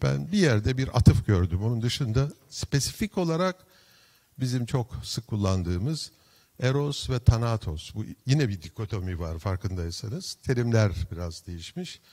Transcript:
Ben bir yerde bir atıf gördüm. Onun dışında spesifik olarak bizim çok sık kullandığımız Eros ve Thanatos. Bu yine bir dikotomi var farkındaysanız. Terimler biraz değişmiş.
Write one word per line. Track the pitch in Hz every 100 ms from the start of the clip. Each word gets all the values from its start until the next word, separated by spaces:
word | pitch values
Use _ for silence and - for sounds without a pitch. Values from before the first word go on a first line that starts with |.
Ben | - 69 151
bir | 202
yerde | 165 107 107 131
bir | 131 123
atıf | - - -
gördüm. | 95 90 90
Onun | 110 120
dışında | 120 - 117 117 143 - _
spesifik | - - 143 - - 214 -
olarak | 170 160 185 180 _ _ _ _ _ _ _ -
bizim | 131 127 120
çok | 135 117 -
sık | - - -
kullandığımız | 104 98 95 85 90 120 156 - _ _ _ _ -
Eros | 123 139 147 139 -
ve | 127
Thanatos. | - 117 117 110 - 76 -
Bu | 104 107 - -
yine | 143 123
bir | 98
dikotomi | 85 - 107 107 92 85
var | 82 82
farkındaysanız. | 101 92 95 90 82 - 110 151 -
Terimler | - - 123 117 113 104 80 -
biraz | 82 87 - -
değişmiş. | 85 80 175 180 - _